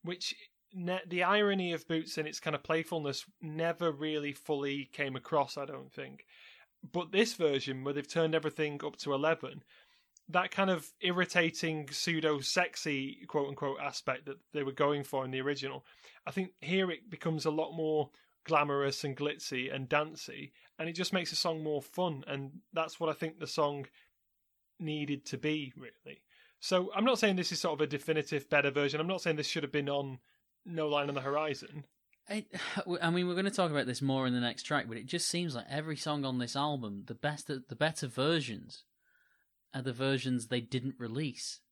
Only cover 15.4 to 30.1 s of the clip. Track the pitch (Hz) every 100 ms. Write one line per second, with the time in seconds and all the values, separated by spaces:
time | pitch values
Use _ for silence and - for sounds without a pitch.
15.4 | 131 143 135 135 - - - - - 190
16.4 | 185 _ 147 185 185 165 - 160 170 156
17.4 | 156 151 156 165 156 151 143 _ _ _
18.4 | - 156 147 139 139 135 143 135 147 147
19.4 | - 131 131 135 131 147 156 156 - 143
20.4 | 143 _ - - 165 165 180 185 - 160
21.4 | 175 160 156 147 - - 180 139 - 139
22.4 | 139 151 _ 165 160 - 160 147 160 160
23.4 | 147 - 147 143 135 _ _ _ _ _
24.4 | _ _ _ _ 156 151 147 143 - 135
25.4 | 151 156 131 127 123 _ - - _ _
26.4 | - _ - 185 190 202 240 240 214 185
27.4 | 175 170 180 147 151 147 - 156 143 147
28.4 | - 147 139 135 143 151 165 185 175 151
29.4 | 143 160 143 147 139 143 139